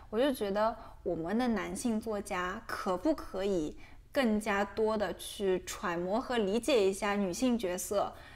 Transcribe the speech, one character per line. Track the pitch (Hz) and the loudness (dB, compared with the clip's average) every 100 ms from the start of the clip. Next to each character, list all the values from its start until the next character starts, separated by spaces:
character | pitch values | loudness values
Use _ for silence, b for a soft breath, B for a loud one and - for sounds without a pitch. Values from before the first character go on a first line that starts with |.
| B | B
我 | 214 | 2
就 | 285 | 2
觉 | 254 208 | 2 0
得 | 202 220 233 B B | 2 2 0 B B
我 | - | -4
们 | 165 160 226 | -2 0 0
的 | 254 | 2
男 | 214 175 196 | 0 -2 -2
性 | 240 220 | 0 0
作 | 226 208 | -2 -4
家 | 202 185 180 214 - | -4 -4 -4 -4 -6
可 | - 202 180 | -4 0 2
不 | 302 | 2
可 | 294 - 190 | 0 -2 -2
以 | 196 185 151 - B B - | 0 0 -2 -6 B B -6
更 | 285 240 214 | 2 2 2
加 | 214 196 | 2 0
多 | 208 - 214 214 | 0 0 0 2
的 | 185 | -2
去 | - - - 196 185 | -4 -8 -2 0 0
揣 | - - 190 170 | -2 -6 -2 -2
摩 | 180 220 | 0 0
和 | 262 240 | 0 0
理 | 190 226 | 2 2
解 | 233 254 | 4 4
一 | 190 | 4
下 | 190 208 | 2 0
女 | 202 196 | 2 0
性 | 175 254 233 | 2 2 2
角 | 190 180 | 0 -2
色， | - 202 - B B | 0 0 0 B B